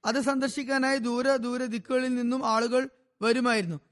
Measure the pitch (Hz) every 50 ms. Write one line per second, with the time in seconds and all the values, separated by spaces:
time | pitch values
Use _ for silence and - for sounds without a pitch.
0 | - 226 226 277 233 269 277 262 262 262 - 294 269 240 269 269 262 269 269 269
1 | 226 240 240 240 254 269 269 262 226 247 247 247 254 247 220 233 - - 262 254
2 | 254 254 254 247 240 240 254 262 - 233 220 220 233 240 247 254 269 262 _ _
3 | _ _ _ _ 208 226 233 262 247 247 233 214 196 170 160 143 _ _